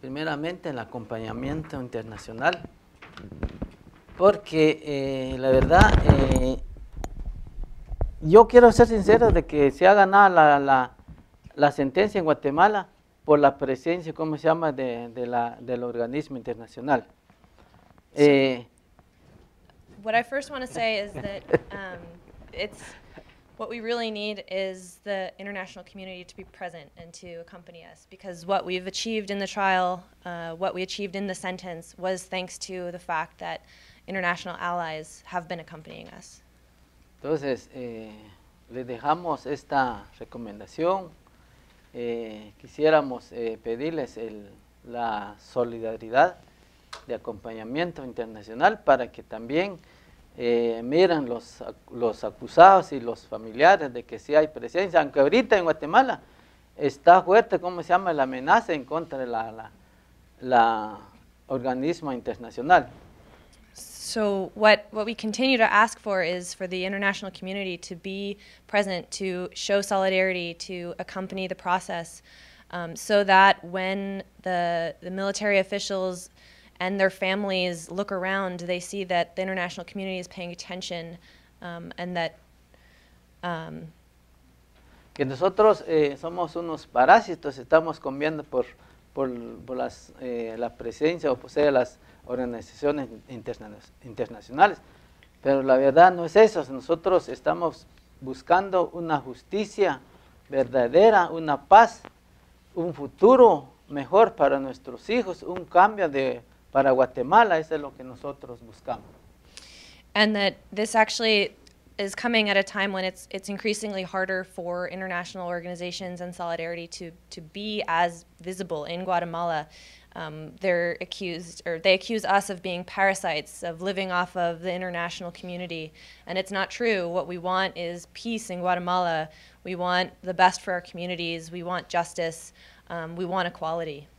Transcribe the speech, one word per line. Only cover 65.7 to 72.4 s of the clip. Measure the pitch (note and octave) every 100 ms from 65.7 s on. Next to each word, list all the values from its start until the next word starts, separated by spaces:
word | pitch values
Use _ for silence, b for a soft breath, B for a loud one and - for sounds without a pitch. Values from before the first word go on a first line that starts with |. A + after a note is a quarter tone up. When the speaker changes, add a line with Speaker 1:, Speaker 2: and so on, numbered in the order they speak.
Speaker 3:
ask | G3+ A3+ -
for | - F#3+
is | E3 F3+ F3
for | - F#3+
the | F#3
international | F#3 G3 G3+ G3 G3
community | F#3+ F#3 G3 F#3+ F3
to | - F3
be | G3 F#3+ G3+ G3+ b b _
present, | G#3 G3+ F3+ -
to | - F#3+ F3+ F3+
show | - - G3+
solidarity, | G3+ G3 F#3+ F#3 F#3+ F3+ E3+
to | E3+ - F3+ F3 F3
accompany | F#3 F#3+ F#3+ F#3+ F#3
the |
process, | F#3 F#3 F3+ - F3 E3 - b b